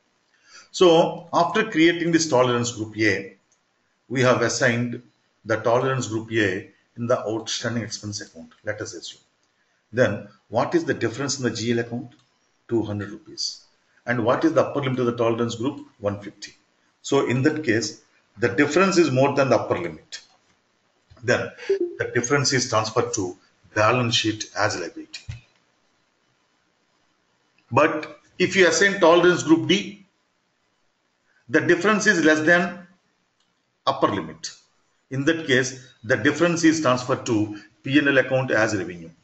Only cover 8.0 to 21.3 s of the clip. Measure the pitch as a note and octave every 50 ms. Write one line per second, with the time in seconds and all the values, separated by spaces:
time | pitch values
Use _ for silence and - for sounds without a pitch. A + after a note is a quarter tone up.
8 | - G#2 G#2 - - - _ A#2+ A#2+ - - _ _ G#2 G#2 - G#2+ - - -
9 | - - - - _ _ _ _ _ _ _ _ _ _ _ _ _ _ - A#2
10 | B2+ G2+ G2+ - - - - _ _ _ G2 A#2 C#3+ - - E3+ - C3 G#2+ F2+
11 | C3 A2+ A2 C3 C#3 C3+ - - B2 A#2 - - G#2+ A#2+ A#2+ A#2 A#2 - B2 B2
12 | - - - _ _ _ _ _ _ _ _ _ _ - A#2 A2 F#2+ G2+ G#2 G2+
13 | G2+ G2+ G#2 - - - - - - - - - _ _ _ _ _ _ _ _
14 | _ A#2+ A#2+ B2 G#2+ A2+ C3 - - D#3+ - C3 A#2+ - - C#3+ C3 C3 B2+ B2
15 | B2 A#2+ A#2 A#2+ A#2 A#2 A2+ A2+ A#2+ A#2 - - A2+ - - - - - _ _
16 | G2 G2+ G2+ F#2+ G2 G2 - _ - - - _ _ _ _ _ _ _ _ _
17 | _ - C#3 C#3 - - A#2+ B2+ B2+ D#3 D3+ - - B2 G#2+ A2+ A2+ - - -
18 | _ _ _ _ _ _ _ - A2 A#2+ - - - C#3+ - F3 G3 G3 - E3+
19 | E3+ C#3+ B2+ B2+ C3+ C#3 C3 C#3+ C3+ C3 A#2 G#2+ - - A2 F2+ F2 E2+ D#2 D2+
20 | - _ - - - _ _ _ _ _ _ _ _ _ _ _ _ _ _ _
21 | _ _ - - A2+ A2+